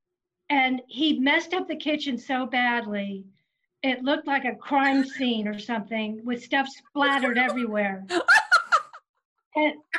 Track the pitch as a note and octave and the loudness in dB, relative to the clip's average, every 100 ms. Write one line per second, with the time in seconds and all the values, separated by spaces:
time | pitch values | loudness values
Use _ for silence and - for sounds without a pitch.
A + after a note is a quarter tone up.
0 | _ _ _ _ - C#4 C4 B3 - A#3+ | _ _ _ _ -2 0 2 0 -6 -2
1 | D#4 A#3+ C4+ D#4+ E4 F4+ F#4 D#4 D4+ D4 | 0 2 2 2 0 -6 -4 -4 -2 -2
2 | C#4+ A#3 - C4 B3+ B3 B3 A#3+ G#3+ G3+ | -2 -6 -4 -4 -2 0 0 0 -2 -6
3 | G3+ G3 F#3+ _ _ _ _ - C4+ B3+ | -6 -8 -12 _ _ _ _ -4 -2 -2
4 | B3+ D4+ D4+ C4+ B3+ G#3 - C4+ C4+ C4+ | 0 -2 0 -2 -2 -6 0 2 4 4
5 | C4+ - B3 A3 G#3 G#3 - A#3 G#3 A3 | 2 0 0 0 -2 -6 -4 -6 -4 -4
6 | G#3+ A3 A#3+ A#3+ - C#4 C4+ - _ C#4+ | -4 -6 -6 -6 -2 -2 -2 -6 _ 0
7 | C#4 C4+ B3 A#3+ B3+ B3 A3+ G#3 G3+ F#3+ | 2 2 2 2 0 0 -2 0 -2 -4
8 | F#3+ F4 E5+ G#5 - F5+ - D#5+ - - | -4 -2 4 4 6 2 4 0 0 -18
9 | _ _ _ _ _ D4+ D4+ - - | _ _ _ _ _ 0 0 0 -8